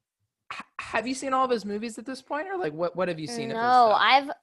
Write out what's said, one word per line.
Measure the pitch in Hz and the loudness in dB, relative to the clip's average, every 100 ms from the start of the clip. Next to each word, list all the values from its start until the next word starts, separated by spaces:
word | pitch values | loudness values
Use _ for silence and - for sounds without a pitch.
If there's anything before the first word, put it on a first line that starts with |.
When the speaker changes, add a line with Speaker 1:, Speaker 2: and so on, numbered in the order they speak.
| _ _ _ _ - | _ _ _ _ -16
Speaker 1:
h-, | - - - | -16 -14 -16
have | - 233 226 | -6 -4 -4
you | |
seen | 262 269 | -6 -2
all | 262 | 0
of | 254 | 0
his | 240 | 0
movies | 196 208 233 226 | -2 -6 -8 -10
at | 226 | -12
this | 254 | -12
point, | - 294 370 | -8 -6 -6
or, | 381 | -6
like, | 160 | -6
what, | 156 175 170 | -2 -4 -2
what | 185 | -4
have | 160 | -4
you | 151 | -6
seen | 233 226 | -6 -6
of | 226 | -2
his | 240 254 | 4 6
Speaker 2:
No, | |
Speaker 1:
stuff? | 226 202 | 6 6
Speaker 2:
I've, | 214 269 285 - | 6 6 4 -6